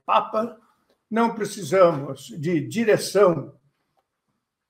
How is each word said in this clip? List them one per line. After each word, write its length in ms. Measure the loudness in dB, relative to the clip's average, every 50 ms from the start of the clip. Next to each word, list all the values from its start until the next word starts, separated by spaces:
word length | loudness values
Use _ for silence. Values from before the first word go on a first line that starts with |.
| _
papa, 540 | 0 0 0 0 -2 -4 -6 -6 -6 -10 -16 _ _ _ _ _ _ _ _ _ _
não 240 | -2 0 0 0 -2
precisamos 920 | -4 -8 -8 -8 -10 -6 0 4 6 6 6 4 0 -6 -10 -12 -14 -16
de 320 | -14 -12 -8 -4 -2 -2 -2
direção 960 | -4 -4 -4 -2 2 2 2 2 0 0 2 4 4 4 4 0 -4 -10 -16 _ _ _ _ _ _ _ _ _ _ _ _ _ _ _ _ _ _ _ _ _ _ _